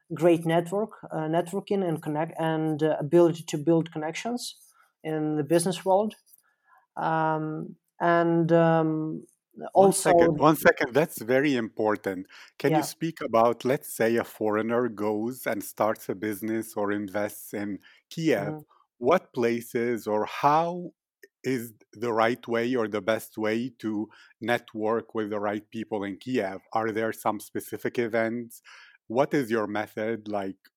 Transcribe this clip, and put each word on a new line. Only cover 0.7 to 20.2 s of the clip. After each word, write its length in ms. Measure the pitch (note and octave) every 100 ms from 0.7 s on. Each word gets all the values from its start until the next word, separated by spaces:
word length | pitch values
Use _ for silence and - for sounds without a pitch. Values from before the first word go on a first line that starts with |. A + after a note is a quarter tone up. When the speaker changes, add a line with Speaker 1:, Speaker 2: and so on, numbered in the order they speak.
| G3 G#3 - -
Speaker 1:
uh, 160 | D#3+ D#3
networking 600 | E3 E3+ G3 F#3 G3+ F3+
and 140 | D#3
connect, 320 | D#3 D3 E3 -
and, 420 | D#3+ D#3+ D#3 D3+
uh, 140 | D#3 D3
ability 440 | D3 E3+ E3+ E3
to 140 | - D#3+
build 340 | D3 E3 E3
connections 640 | D#3 D3+ E3 A3+ A#3+ - - - _ _ _
in 320 | D#3 D#3 D3+ D3+
the 80 |
business 400 | D3 E3+ F3 E3+ F#3+
world. 300 | F#3+ G#3+ - _ _ _ _ _ _ _ -
Um, 800 | D#3+ D#3+ D#3+ D#3+ D#3 D#3 E3+ E3 _ _
and, 520 | E3+ E3+ E3+ E3+ E3
um, 760 | E3 E3 E3 D#3+ D#3 D#3 D#3+ - _ _ A3 -
Speaker 2:
One 200 | - F#3+
second, 360 | - F#3 E3+ E3+
Speaker 1:
also 140 | D3+
Speaker 2:
one 120 | C#3+ D3+
second. 380 | E3+ D#3+ C#3+
That's 280 | A#2+ E3 -
very 340 | A2 C3 D3 B2+
important. 720 | A2 - G#2+ G#2 - F#2 F#2+ - - _
Can 140 | C#3+
you 60 | D#3
Speaker 1:
Yeah. 180 | - -
Speaker 2:
speak 240 | D#3+ D#3+
about, 420 | D3+ A2+ A#2 A#2
let's 300 | B2 C#3+ -
say, 220 | - A2+ A#2
a 80 |
foreigner 680 | G2 - G#2+ G#2 A2 A#2 B2
goes 560 | G2+ G#2 G#2+ A2+ B2+ -
and 180 | G#2+
starts 460 | - - G#2+ A2 -
a 60 | G2+
business 600 | G#2+ G2+ A2 A2+ A2 -
or 160 | G2+
invests 640 | G#2 G#2 G2 G#2 - -
in 260 | A2 G#2 F#2 - _ _
Kiev? 380 | - D#3+ C3 D3+
Speaker 1:
Mm-hmm. 120 | D#3 D3 _ _ _
Speaker 2:
What 360 | A#2+ F3+ -
places 720 | - A#2 A#2 A#2 B2 A#2 A#2 G#2+
or 180 | G#2+